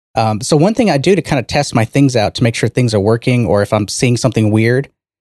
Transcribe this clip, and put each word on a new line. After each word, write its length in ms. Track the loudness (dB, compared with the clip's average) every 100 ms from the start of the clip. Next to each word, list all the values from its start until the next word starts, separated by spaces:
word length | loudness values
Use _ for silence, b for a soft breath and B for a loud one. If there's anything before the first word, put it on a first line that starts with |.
| _ -4
Um, 240 | -2 -2
so 160 | 0 2
one 180 | 2
thing 140 | 2 0
I 80 | 2
do 160 | 2
to 80 | 0
kind 160 | 0 -4
of 80 | -2
test 280 | -4 -2
my 100 | -2
things 320 | 0 0 2 2
out 180 | -2 0
to 60 |
make 120 | -2
sure 140 | 0 -2
things 260 | -2 0
are 60 | 0
working, 460 | 0 0 0 0 0
or 160 | 0
if 100 | 0
I'm 140 | -2 -2
seeing 300 | -2 0 0
something 340 | 0 0 2
weird, 380 | 2 2 0 -4 _ _ _